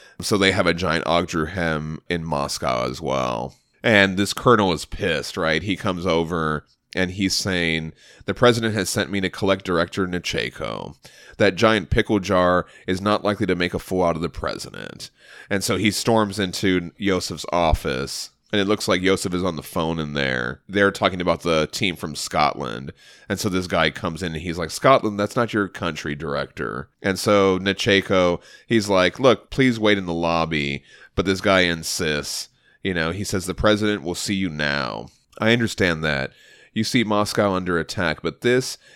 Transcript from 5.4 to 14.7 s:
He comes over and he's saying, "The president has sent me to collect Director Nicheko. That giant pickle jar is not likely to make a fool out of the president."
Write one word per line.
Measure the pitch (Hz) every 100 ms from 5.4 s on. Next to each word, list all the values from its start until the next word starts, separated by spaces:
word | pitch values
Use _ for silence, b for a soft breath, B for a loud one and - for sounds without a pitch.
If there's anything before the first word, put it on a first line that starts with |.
| 82 80
He | 92 90
comes | 104 90 90
over | 82 80 85 78 76 - _ _
and | - 90
he's | 95 98
saying, | - 104 90 85 82 80 b b b
"The | -
president | 98 123 117 113
has | 107 90
sent | - 90
me | 98
to | 95
collect | - 101 95 95
Director | 85 87 - 92
Nicheko. | 90 - - 60 - 53 53 50 - B B B -
That | 104 90
giant | 110 110 80
pickle | 120 107 104
jar | 92 92 90 90 90 B -
is | 92
not | 98 104
likely | 98 101 98
to |
make | 87 87
a | 85
fool | - 92
out | 87 80
of |
the | 80
president." | - 71 50 -